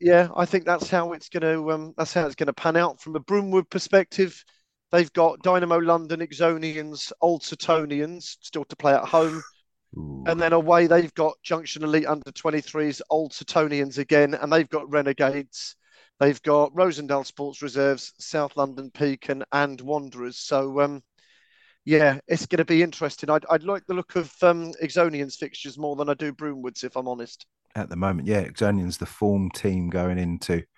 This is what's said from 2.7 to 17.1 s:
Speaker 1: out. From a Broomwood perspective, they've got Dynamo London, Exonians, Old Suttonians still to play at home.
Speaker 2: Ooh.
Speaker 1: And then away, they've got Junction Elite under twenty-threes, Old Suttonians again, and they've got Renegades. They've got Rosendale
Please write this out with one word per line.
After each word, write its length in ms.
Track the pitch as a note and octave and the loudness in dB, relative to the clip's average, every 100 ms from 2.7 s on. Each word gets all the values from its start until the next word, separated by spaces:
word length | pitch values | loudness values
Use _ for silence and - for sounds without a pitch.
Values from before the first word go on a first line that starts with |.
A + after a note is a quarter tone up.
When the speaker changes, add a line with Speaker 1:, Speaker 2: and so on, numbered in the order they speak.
| E3 | 2
Speaker 1:
out. 240 | E3+ C3 | 2 -2
From 140 | D#3 D#3 | -8 -8
a 40 | |
Broomwood 500 | C#3 G3+ G3 F#3+ E3+ | -2 -2 0 0 0
perspective, 720 | F#3 - G3 F3+ - F#3 - _ _ _ _ _ | -4 2 4 4 0 -2 -4 _ _ _ _ _
they've 220 | E3+ E3 | 2 4
got 280 | - E3 C#3+ | 4 2 2
Dynamo 340 | F#3 F3+ F3 E3+ | 2 2 4 2
London, 440 | E3 E3+ D#3+ E3 | 4 2 0 -6
Exonians, 920 | E3+ D3 E3 D#3+ D#3+ D#3 D3+ D3 - - | -6 0 0 0 -4 -8 -10 -12 -12 0
Old 220 | E3 E3+ | 0 0
Suttonians 920 | - D#3 - D#3+ D3+ C#3+ D3+ F3 - - | -6 -6 0 0 0 -4 -4 -8 -16 -18
still 240 | - D#3+ C3+ | -12 -10 -10
to 100 | - | -2
play 180 | D3 | 2
at 120 | C#3 - | 2 4
home. 360 | E3 D#3+ D#3+ - _ _ _ _ - | 2 2 -2 -12 _ _ _ _ -16
Speaker 2:
Ooh. 300 | D3+ C3+ C3 | -14 -6 -4
Speaker 1:
And 120 | E3 | 0
then 100 | E3 | 2
away, 360 | E3+ D#3+ E3+ E3+ | 4 6 6 6
they've 260 | E3+ E3 | 4 2
got 280 | - D#3 - | -2 -2 -4
Junction 400 | - E3 D3+ D3+ | -6 -6 -6 -6
Elite 220 | D3+ D#3 C#3 | 0 0 0
under 240 | D3+ C3+ | -4 -6
twenty-threes, 680 | - E3 D3+ - D#3 D3+ C3+ - | -8 -4 -4 -4 -4 -4 -4 -2
Old 220 | D#3 D#3 | -2 -2
Suttonians 680 | - - E3 D#3 D3 C#3 C3 | -8 -2 0 2 0 -2 -4
again, 360 | C#3 D3+ C#3+ | 2 4 4
and 180 | C#3+ D3 | 2 2
they've 160 | D#3+ D3 | 2 2
got 240 | D#3 C#3+ | -2 -2
Renegades. 840 | D3 C#3 C3+ C3+ C#3+ C#3 - - - _ _ _ - | -2 0 0 0 0 -8 -14 -16 -16 _ _ _ 0
They've 220 | C#3 C3+ | 2 2
got 320 | D#3 D3 D3 | 2 4 4
Rosendale 520 | D#3 F#3 D3 C#3+ | 2 0 0 -2